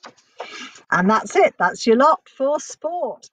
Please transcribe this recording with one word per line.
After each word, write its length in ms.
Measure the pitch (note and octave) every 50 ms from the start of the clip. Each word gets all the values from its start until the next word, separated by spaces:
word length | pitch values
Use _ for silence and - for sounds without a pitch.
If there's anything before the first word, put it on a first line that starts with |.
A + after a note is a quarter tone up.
| - - _ _ _ _ _ _ - - - - - - - - _ _
And 200 | - E3+ F#3 G3
that's 260 | A3 G#3+ G#3+ G#3 -
it. 180 | G4 F4+ C#4+ - -
That's 280 | A#3 - - - -
your 100 | A#3+ A3
lot 320 | A#3+ C#4 D#4 D#4 - _ -
for 320 | _ - C4+ C#4 D4 D4+
sport. 680 | - - - _ - D#4 F4 F4+ D#4 A3+ D#3+ - - -